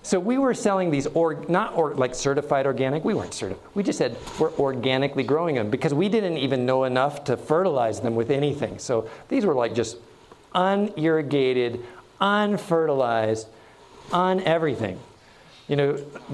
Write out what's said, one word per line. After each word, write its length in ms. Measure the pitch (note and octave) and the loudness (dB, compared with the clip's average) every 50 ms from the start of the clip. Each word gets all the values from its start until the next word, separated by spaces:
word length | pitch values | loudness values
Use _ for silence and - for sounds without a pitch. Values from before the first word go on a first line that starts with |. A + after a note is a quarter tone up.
So 180 | - - G3+ F#3 | -4 -2 0 0
we 180 | F3 A3+ B3+ C4+ | 0 0 0 2
were 160 | C#4 B3+ A#3 | 2 2 2
selling 380 | B3+ - G#3 G3 F#3+ F#3 E3+ | 2 2 2 2 2 2 2
these, 160 | D3 C#3 C#3 D3+ | 0 0 0 0
or-, 360 | - E3 E3 D#3+ D3+ D3 - - | 2 2 2 2 0 -2 -2 0
not 280 | E3+ F#3+ A3 - - | 0 0 0 0 0
or-, 180 | F3 D#3+ D3 D3+ | 0 0 2 2
like, 200 | C3+ B2+ B2+ - | 0 0 0 0
certified 500 | - - C#3 C#3 C#3+ C#3 - D3 C3+ C3+ | -2 0 0 2 0 0 2 2 2 2
organic. 400 | C#3 B2+ A#2+ C3 C3 C#3+ D#3+ - | 2 0 0 0 0 0 0 0
We 80 | A#3 | -2
weren't 200 | G3+ A#2+ F#2 - | -2 -2 -4 -6
certi-, 260 | - - A2+ F#2+ F2 - - - - | -8 -8 -6 -6 -8 -10 -12 -8 -6
we 80 | G3+ | -4
just 160 | F#3+ - - - | -2 -2 0 0
said, 180 | D3+ A#2+ A#2 - - - - - | 0 -2 -2 -6 -12 -8 -2 -2
"We're 140 | D#3 D#3 | -2 0
organically 720 | - - C#3+ C3+ C3 B2 A2+ C3 C3 C3+ C#3 C#3 C#3 C#3 B2+ | 0 0 0 0 0 0 0 0 2 2 0 0 0 -2 0
growing 320 | A2+ C#3 D#3+ F3 E3 C#3+ | 2 2 2 2 0 0
them," 120 | B2 G#2 G#2 | 0 0 0
because 240 | - - - D#3 | 0 0 0 0
we 160 | C#3+ D3 F#3+ G#3+ | 2 2 2 2
didn't 300 | A3+ A3+ G3+ F3 E3 D3 | 2 0 0 0 -2 -2
even 260 | C3+ C3 C3+ B2+ B2 | -2 0 0 0 2
know 200 | B2+ C3 C3 C3 | 2 2 2 2
enough 400 | B2+ B2+ B2+ C3+ D3 C#3+ - - | 2 2 2 2 0 -2 -4 -4
to 120 | - A#2+ | -2 -2
fertilize 640 | A2+ - - D3+ E3+ F#3+ F#3 D3 B2+ A#2 A2+ G#2 G#2+ | -2 0 2 2 2 2 2 2 0 0 0 -2 -2
them 140 | B2 A#2 A2+ | -2 -2 0
with 160 | A#2 A2+ B2 | 0 0 0
anything. 480 | C#3 C#3 D3 D3 C#3 C#3+ B2 - F3+ - | 0 0 0 0 -2 -2 -6 -6 -6 -8
So 300 | - - B2 A2+ A2+ - - - - - | -4 -2 -2 -2 -2 -4 -8 -16 -8 -4
these 160 | - C4+ G#3 | -2 0 2
were, 100 | F#3 C#3+ | 2 2
like, 200 | B2+ A#2+ A2+ G#2+ | 2 0 0 0
just 220 | A#2 A2 - - - - - - - - - - - - - - | -2 -2 -2 -6 -12 -18 -20 -20 -20 -20 -20 -20 -20 -10 -4 -2
unirrigated, 1300 | F3+ F#3 F#3+ G3 G3+ G#3 G#3+ - D#3 D3+ E3 D#3+ D#3+ D3 C3 C#3 C#3 C3 B2+ B2+ B2+ B2 A#2+ A#2 A#2+ - - - - - - - - | 0 2 2 2 0 0 -2 -2 0 0 2 2 2 2 0 2 2 2 2 2 2 0 0 -2 -6 -10 -14 -18 -20 -20 -14 -6 -2
unfertilized, 1300 | F#3+ G3+ G3+ G#3 G#3 G#3 G#3 - - - E3 E3 D#3+ D3+ C#3 C3+ B2+ A#2+ A#2 A2+ A2 A2 A2 A2 - - - - - - - - - - - - - - | 0 2 2 2 2 0 0 -2 0 0 2 2 2 2 2 2 2 2 2 2 2 0 0 -2 -4 -10 -18 -20 -20 -20 -20 -20 -20 -20 -20 -20 -8 -2
un-everything. 880 | - F3 F#3 F#3 F#3 F#3 F#3 D3+ E3 E3+ D#3+ D3+ A#2 A2+ A2 F#2+ F2 - - - - - - - - - - - - - - | 0 0 2 2 0 0 2 2 0 2 0 0 -2 -2 -4 -4 -6 -8 -14 -20 -20 -20 -20 -20 -20 -20 -20 -20 -20 -14 -6
You 80 | - C#3+ | -2 0
know, 240 | C#3+ C#3+ C#3 C#3+ - - - - - - - | 0 2 0 0 -2 -6 -12 -16 -16 -10 -6